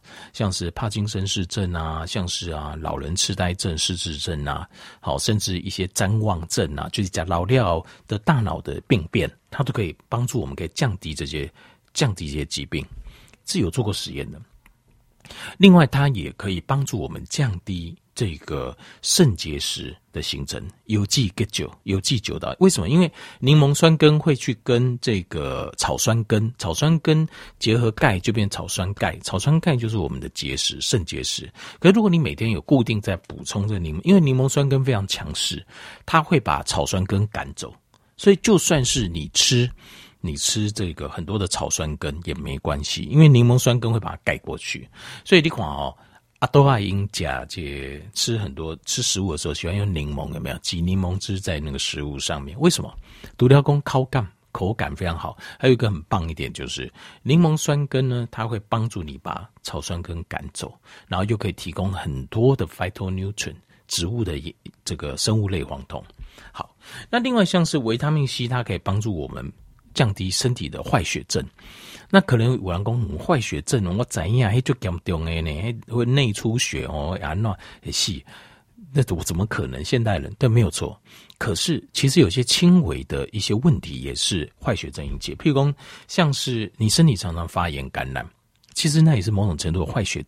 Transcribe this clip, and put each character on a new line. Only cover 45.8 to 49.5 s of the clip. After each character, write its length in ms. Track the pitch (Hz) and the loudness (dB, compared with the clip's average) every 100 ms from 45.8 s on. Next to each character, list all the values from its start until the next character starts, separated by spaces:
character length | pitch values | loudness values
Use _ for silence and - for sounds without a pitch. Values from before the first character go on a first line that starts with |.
| 69 - _ _ _ _ | -6 -8 _ _ _ _
啊， 80 | - | 4
都 200 | 147 139 | 6 6
爱 120 | 123 | 4
因 280 | 101 98 98 | 0 -2 -4
甲 340 | - 76 64 65 | -4 -4 -4 -8
这 560 | - 73 69 67 73 85 | -10 -8 -8 -10 -12 -10
吃 240 | - - 117 | -4 -2 -2
很 160 | 104 | -4
多， 220 | 69 80 80 - | -6 -8 -8 -6
吃 160 | - | -4
食 200 | 120 98 | -2 0
物 100 | 95 | -2
的 60 | 73 | -2
时 100 | |
候 60 | 82 | -4